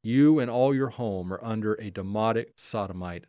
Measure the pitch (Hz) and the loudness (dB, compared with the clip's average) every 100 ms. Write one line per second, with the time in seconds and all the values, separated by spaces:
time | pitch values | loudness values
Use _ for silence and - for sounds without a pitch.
0 | 110 127 147 156 120 120 135 135 131 - | 0 6 6 6 2 2 2 2 -2 -4
1 | 113 95 90 95 113 110 107 107 104 95 | -4 -4 -4 -6 -4 -4 -2 -2 -4 -8
2 | 95 104 110 113 117 - - 113 95 92 | -6 0 0 0 -4 -14 -8 -6 -6 -8
3 | 90 85 | -10 -10